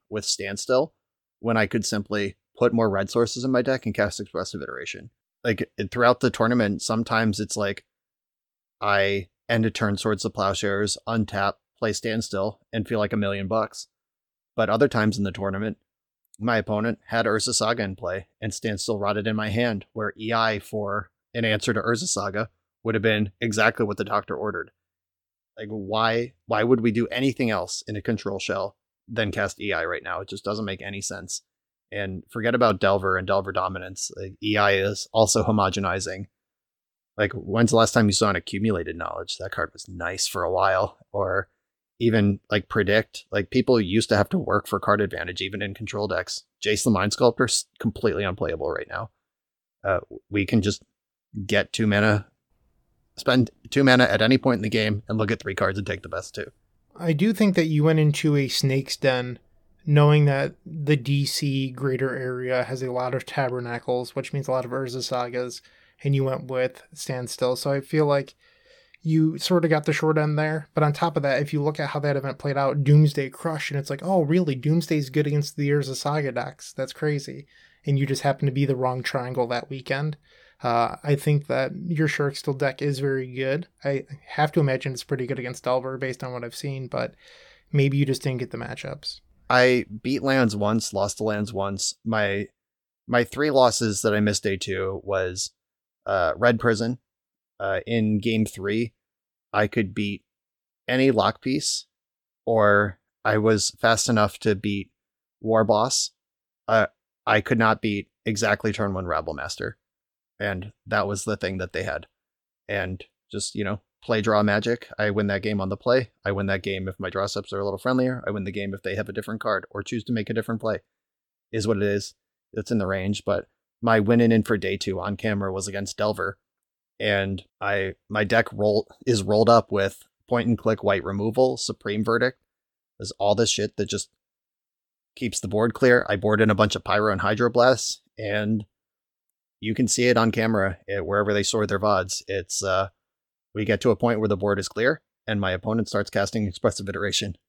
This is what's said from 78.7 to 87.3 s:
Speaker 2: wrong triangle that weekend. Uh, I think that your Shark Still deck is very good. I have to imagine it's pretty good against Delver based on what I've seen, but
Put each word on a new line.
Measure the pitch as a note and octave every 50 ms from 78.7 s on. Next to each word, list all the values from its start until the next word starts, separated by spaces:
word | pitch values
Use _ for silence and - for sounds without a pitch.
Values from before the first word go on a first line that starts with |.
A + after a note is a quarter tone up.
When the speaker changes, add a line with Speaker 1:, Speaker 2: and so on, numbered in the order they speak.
| C3+
Speaker 2:
wrong | B2 B2+ B2+ B2+ B2+
triangle | B2 - - C#3 B2 B2 B2+ B2+ B2 A#2
that | B2 A#2+ A#2 -
weekend. | C#3 C3+ A#2+ - C3+ C3+ D3 D#3 D3 - _ _ _ _ _ _ _ _
Uh, | - B2 A#2 A#2 A#2 - - - -
I | D3 D3
think | C#3 - D3+ D3 D3 D3 -
that | B2 C3 C3+ C3+ - F#3 - F3
your | E3+ D3 D#3+ D3
Shark | - - D3 C#3+ C3+
Still | - - - C#3
deck | C3 C#3+ C#3 C3+ - C#3+
is | D3 C#3+ B2+
very | C#3 C#3+ C3+ C3 C3
good. | B2+ B2 B2+ C3 C3 C3+ D#3+ F3 - _ _ -
I | C#3 C#3 C3+ C3 - C#3 - _ -
have | - - D3+ D#3
to | - E3+
imagine | D3+ C#3 C3 C3 - C#3+ C3
it's | A#2+ -
pretty | - F3 - B2+
good | A#2+ C3+ B2+
against | C#3 B2+ B2+ - -
Delver | B2+ B2+ C3 B2+ C3 C3 C3
based | C3+ C3 B2+ - -
on | B2+
what | B2 B2 A#2
I've | A#2 A#2
seen, | - - C#3+ C#3 C3+ C3 B2
but | - C3 A#2+ A#2+ - _ _ -